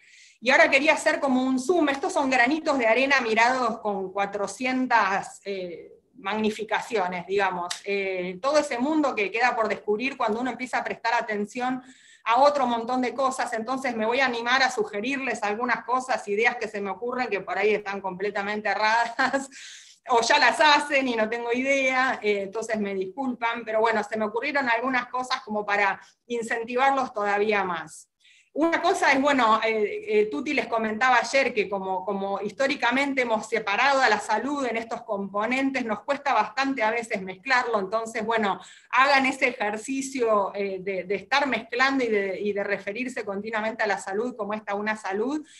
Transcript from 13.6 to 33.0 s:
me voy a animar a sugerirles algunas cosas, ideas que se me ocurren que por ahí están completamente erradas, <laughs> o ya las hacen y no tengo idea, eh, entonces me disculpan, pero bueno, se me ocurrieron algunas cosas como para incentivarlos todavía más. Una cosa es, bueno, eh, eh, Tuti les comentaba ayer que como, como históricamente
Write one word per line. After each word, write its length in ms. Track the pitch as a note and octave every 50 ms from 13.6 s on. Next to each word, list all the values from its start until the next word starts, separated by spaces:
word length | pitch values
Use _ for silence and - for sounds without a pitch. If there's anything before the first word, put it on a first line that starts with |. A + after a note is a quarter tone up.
| A3 A#3+ C4 B3+ C4 B3 A#3
me 120 | A3 G#3+
voy 140 | A3+ B3 C4+
a 40 | C4+
animar 380 | B3+ A#3+ A#3 A#3 A#3+ B3+ C4+
a 80 | C4 B3
sugerirles 720 | - A3 G#3 - G#3 G#3 A3 C4 C#4 C4 C4+ B3 G#3 -
algunas 420 | G#3 G#3 G#3 A3 B3 B3 A3+ A#3 -
cosas, 420 | A#3 A#3+ A3+ B3 - A3+ - -
ideas 300 | G#3 G3+ G#3 A#3 B3 A#3+
que 120 | A#3+ A3+ G#3+
se 120 | - G3+
me 80 | G3+ G3
ocurren 400 | F#3+ - A#3+ B3 B3+ B3 B3 A3
que 140 | G3 F#3
por 160 | F#3 - F3+ F#3+
ahí 160 | G3+ G#3+ G#3
están 260 | G#3 G#3 G3 G3+ G3
completamente 680 | G3 F#3+ F#3 F3+ G3 G#3 G3+ G#3 G3 G3+ G#3+ G#3+ G#3+ G3+
erradas, 440 | G3 G#3 G#3+ G#3+ A3+ A#3 A#3 A#3 -
<laughs> 920 | - C4 B3+ C#4 C4+ - - - - - - - - - - - _ - -
o 140 | B3 A#3
ya 160 | A3+ D#4 D4 D4
las 200 | B3 A#3+ A3+ -
hacen 480 | D#4 D4+ D4 D4 D4 - D4 C4+ C4+
y 100 | B3+ A#3
no 120 | A3+ G#3+ G#3+
tengo 240 | A#3 A#3 A#3 A#3+
idea, 680 | A#3 B3 C4 C#4 C#4 C4+ C4+ C4 C4 B3+ C4 C4 A3+ -
eh, 220 | - G#3 G#3 G3+ G3
entonces 360 | F#3+ G3 A3+ A3 A3+ A3 G#3+
me 140 | G3+ G3 G3
disculpan, 680 | F#3+ F#3+ F#3 - C#4 C4 B3+ A#3 - A#3 A#3 A#3 B3
pero 180 | A3+ A3 A3 A3
bueno, 220 | A3 A3+ A3 G#3+ G#3
se 120 | - A3+
me 80 | A3 G#3+
ocurrieron 460 | G3+ G#3+ A3+ C4 D4+ C#4 C#4+ C4 A#3+
algunas 360 | A3+ A#3 B3 C4 C4 B3 A#3+ -
cosas 340 | - B3+ B3+ B3+ C4 B3+
como 240 | - G#3+ G#3+ G#3 G#3
para 340 | G3+ G3+ G3+ G3+ F#3+ F#3 - - - _ _ _ -
incentivarlos 840 | A#3+ A#3 A3 A3+ B3 A#3 A3+ A#3 B3 B3 C4+ C#4 C#4 C4+ B3+ -
todavía 500 | - G#3 G3+ G3+ G3+ G#3 G#3 G#3+ G#3 G3+
más. 440 | F#3+ F#3 F3 D#3+ D#3 D#3 - - - _ _ _ _ _ _ _ _ _
Una 300 | - C4+ D#4+ E4 D#4+ -
cosa 300 | - F4 F#4+ F4+ F4+ D4+
es, 80 | C4+ C4+
bueno, 380 | C4+ D4 C#4+ B3+ A#3 A3 A3 G#3+
eh, 400 | A3+ A3+ A3 A3 G#3 F#3+ E3+ - - G#3
eh, 180 | G#3+ G#3+ G#3 G#3+
Tuti 240 | D4 C#4+ B3 D4
les 140 | C#4+ B3+ A3
comentaba 520 | - A#3+ A3 A3+ A3 G#3+ G#3+ B3+ B3+ B3 A#3
ayer 360 | A3+ - C4+ C#4 B3+ B3 B3
que 140 | G#3+ F#3 F#3+
como, 360 | G3+ F#3+ F#3+ F#3+ F#3 F3+ F#3
como 360 | G#3 G3 G3 G3 G3 G3 F#3+
históricamente 840 | G3+ G3+ - - C4+ C4+ C#4+ - A#3+ A#3+ B3 C4+